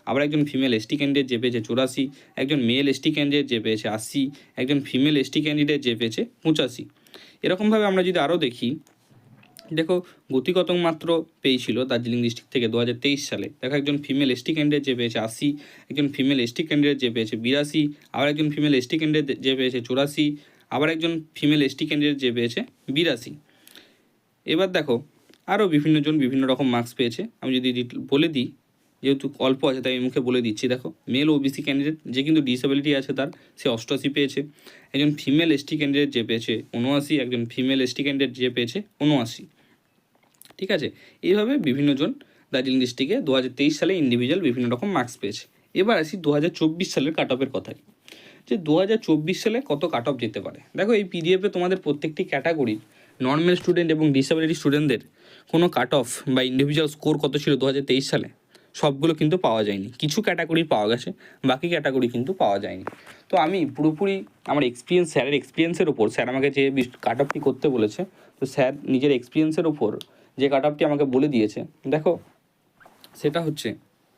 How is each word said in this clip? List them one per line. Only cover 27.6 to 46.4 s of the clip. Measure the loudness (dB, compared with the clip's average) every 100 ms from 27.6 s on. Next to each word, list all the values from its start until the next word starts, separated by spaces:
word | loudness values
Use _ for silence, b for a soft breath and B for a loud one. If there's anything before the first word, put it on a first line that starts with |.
| 0
ডিটেল | -2 -4 -8
বলে | -2 0 2
দিই, | 0 -4 -8 _ _ _ _
যেহেতু | -2 0 -2 -2
অল্প | 0 2 0
আছে | 0
তাই | -2 -2
আমি |
মুখে | -2 -2
বলে | 0 0
দিচ্ছি। | 0 -2 -2
দেখো, | -4 -8 -14 -4
মেল | 0 2
ওবিসি | 2 0 -4
ক্যান্ডিডেট | -4 -2 -2 -4 -6
যে | -4
কিন্তু | 2 2
ডিসেবিলিটি | 2 0 0 0 0 -2
আছে | -2
তার, | -4 -6 -8 B B
সে | -2
অষ্টআশি | -2 -2 -4 -2
পেয়েছে। | -2 -2 -2 -8 -12 B B B
একজন | 0 0
ফিমেল | 0 2 2 4
এসটি | 0 -2 -2
ক্যান্ডিডেট | 0 0 0
যে | 0
পেয়েছে | -2 -2 -2 -6 -4
ঊনআশি, | -4 0 0 0 -2
একজন | 0 -2 -4
ফিমেল | -2 0 0
এসটি | 0 -2
ক্যান্ডিডেট | -2 0 -2 -2
যে | -2
পেয়েছে | -2 -4 -4 -8 -2
ঊনআশি, | 2 2 0 -8 -18 _ b b _ _ _ _ _ _ -20 -10
ঠিক | -4
আছে? | -2 -4 -8 B B
এইভাবে | 2 4 4 2
বিভিন্নজন | 0 2 2 2 0 -2 b b b
দার্জিলিং | -2 2 2
ডিস্ট্রিক্টে | 2 0 -2 0
দু | 2
হাজার | 0 0 0
তেইশ | 0 2
সালে | 0 2
ইন্ডিভিজুয়াল | 2 2 2 0
বিভিন্ন | 0 0 0
রকম | 0 -2
মার্কস | -2 -4 -6
পেয়েছে। | -8 -8 -14 b b
এবার | 0 2 2
আসি | 0 -4
দু | 0
হাজার | 2